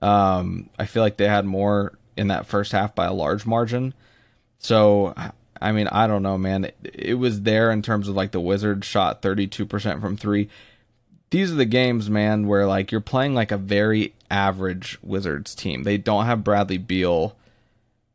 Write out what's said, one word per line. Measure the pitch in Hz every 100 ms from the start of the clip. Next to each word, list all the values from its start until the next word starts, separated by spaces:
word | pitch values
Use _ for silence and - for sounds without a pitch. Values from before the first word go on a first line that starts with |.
Um, | 101 101 98 92 90 87 - -
I | 107
feel | 117
like | 107 104
they | 101
had | 104
more | 98 95 101 101 101 - _ -
in | 104
that | 92 -
first | 101 101
half | 101 107
by | - 87
a |
large | 95 76 101 107
margin. | 113 117 123 131 - _ _ _ _ _ _
So, | - 113 107 104 98 - 110 - _ -
I | 101
mean, | 107 104
I | 101 113
don't | 104
know, | 98 95
man. | 95 98
It, | 95 -
it | - - -
was | 123 127 104
there | 107 110 113
in | 110
terms | 104 107 101
of, |
like, | 98 98
the | 92
Wizards | 87 98 104 98 95
shot | 107 90 -
thirty-two | 98 98 98 - 101
percent | 104 104 73
from | 104 104
three. | 104 104 104 - - _ _ _ _ _ _
These | 175 190
are | 156
the |
games, | 120 123 127 120 104
man, | 107 104 107 104
where, | 101 101
like, | 95 98
you're | 110
playing, | - 131 139
like, | 127 107
a | 101
very | 98 101 107 110 104 - -
average | 101 98 95 95 92 - -
Wizards | - 95 98 73 -
team. | - 95 65
They | 69 104
don't | 98 104 117
have | 117
Bradley | 104 101 98 95
Beal. | 92 92 90 85 80 - _ _ _ _ _ _ _